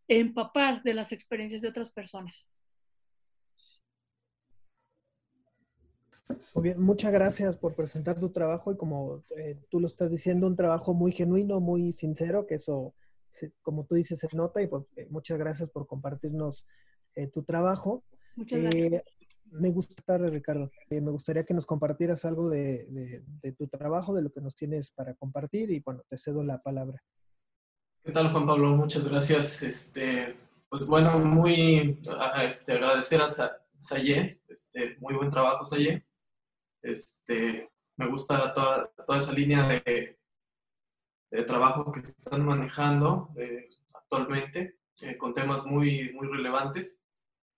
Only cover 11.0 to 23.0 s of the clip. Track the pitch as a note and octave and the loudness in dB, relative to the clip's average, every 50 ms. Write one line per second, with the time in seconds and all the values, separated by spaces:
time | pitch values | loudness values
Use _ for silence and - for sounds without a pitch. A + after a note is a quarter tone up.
11 | F3 F3+ F3 - F3 F3 F3+ G3 G#3 G3+ G3 F#3+ F3 F3 F3 F3 F3 F3 E3+ - | 2 2 2 2 2 2 4 2 2 2 0 0 0 2 2 0 0 -2 -2 -4
12 | - D#3 D#3 - E3 E3+ F#3 G#3 G#3 G3+ G3+ C#3+ - - C#3+ C3+ C3 C3+ - _ | -4 -4 -2 -2 -2 0 0 -2 0 -2 -4 -6 -4 -4 -4 -4 -4 -8 -12 _
13 | - _ _ _ _ _ - - D3+ D3 _ _ - D#3+ D3+ D3+ D3 - E3+ E3+ | -20 _ _ _ _ _ -16 -14 -14 -14 _ _ -8 -6 -6 -6 -4 0 0 0
14 | E3 - E3+ D3 - D#3 E3 D#3+ E3+ F3 - G#3 G3+ - - C#3 C#3+ - - - | 0 0 -4 -6 -6 -6 -4 -2 -2 -2 -2 -2 -2 -2 -4 -6 -8 -10 -16 -18
15 | - - D3 D#3+ - - E3 D3+ D3+ D#3 D#3 C#3+ E3+ D3+ - D3 C#3+ - C#3 C3+ | -14 -10 -10 -10 -6 -6 -4 -4 -4 -4 -4 -6 -8 -8 -8 -12 -10 -10 -10 -8
16 | C#3 C#3 C#3+ C#3+ - D3+ D3+ D#3 D3+ D3 C#3 - - - - - _ _ _ _ | -8 -8 -8 -6 -6 -6 -4 -4 -4 -4 -6 -8 -14 -20 -20 -20 _ _ _ _
17 | _ _ - - C#3+ C3+ - E3 C#3+ - E3 E3 F3 F#3 G3 F#3+ - F#3+ A#3+ B3+ | _ _ -10 -10 -8 -6 -8 -8 -4 -2 0 2 2 2 0 0 -2 -4 -4 -4
18 | - - - - - - - A#3+ A3 A#3 B3+ A#3 E3 E3 E3 E3 E3 E3 E3 F3 | -8 -16 -20 -20 -20 -18 -14 -14 -8 -4 -2 0 2 2 2 2 2 2 2 0
19 | - - _ _ - - - _ _ G#3+ E3+ D#3 F3+ F3+ E3+ F#3 - - - - | -4 -8 _ _ -20 -20 -20 _ _ -12 -4 0 0 2 2 0 -2 -4 -8 -10
20 | - - F#3 F3 F3 E3 D#3 D3 - - D3+ D3 C#3 C3+ - _ - - D3+ D3+ | -2 0 0 2 2 0 -2 -2 -4 -2 -2 -2 -4 -6 -10 _ -10 -6 -4 -2
21 | D3 D3+ D3 C#3+ - - D#3 D#3+ D#3+ - F#3 E3+ - - E3 D3 D3+ D3 D3 - | -2 -2 -4 -4 -4 -2 -2 -2 0 0 -2 -2 0 -2 -2 -2 0 -2 0 0
22 | E3+ E3+ E3+ - - E3 E3 D#3+ E3+ E3 D#3 C#3+ C#3+ C#3 C3 A#2+ - - C3+ C3+ | 0 0 0 0 -2 -4 -2 0 0 0 0 0 0 -2 -4 -4 -6 -10 -10 -10